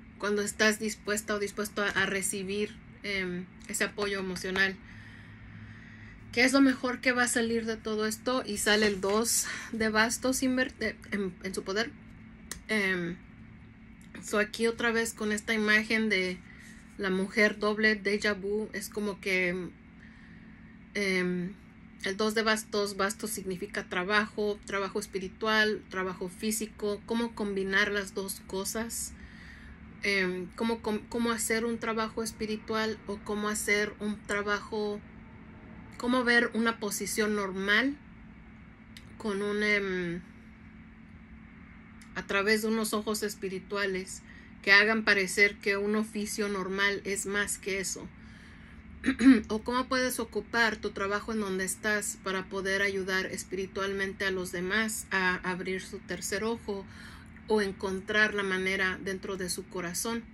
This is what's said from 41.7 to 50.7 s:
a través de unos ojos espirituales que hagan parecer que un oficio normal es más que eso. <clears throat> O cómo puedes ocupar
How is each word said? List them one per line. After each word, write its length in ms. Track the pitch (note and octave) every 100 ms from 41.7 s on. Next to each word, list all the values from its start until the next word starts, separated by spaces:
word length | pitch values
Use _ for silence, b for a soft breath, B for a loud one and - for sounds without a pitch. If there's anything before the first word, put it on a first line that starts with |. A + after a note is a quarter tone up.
| - - - - -
a 80 | F3
través 360 | G3 G3+ G#3+
de 60 | A3
unos 260 | A3+ G#3+
ojos 280 | A3 G#3+ G#3
espirituales 1000 | G#3 - F#3+ F#3 - G3+ G3+ F#3 F#3+ - B B B B
que 100 | G3+
hagan 320 | G3+ G#3+ A3
parecer 500 | G#3+ G3+ F#3 - G3+ G#3
que 200 | G#3 G3+
un 180 | G#3
oficio 540 | G#3+ G#3+ G#3+ G#3 - G3+
normal 520 | G3+ F#3 G3 G3+ G3+
es 220 | F#3+ G3 F#3+
más 320 | G3+ G3+ -
que 200 | G3+ F#3+
eso. 300 | F3+ - F#3 - B B B B B B - -
<clears throat> 440 | - C4+ C4 A3 -
O 140 | G#3+
cómo 240 | A#3+ B3 C4
puedes 320 | C4 B3+ B3
ocupar 580 | A3+ G#3+ G#3+ A#3 A3+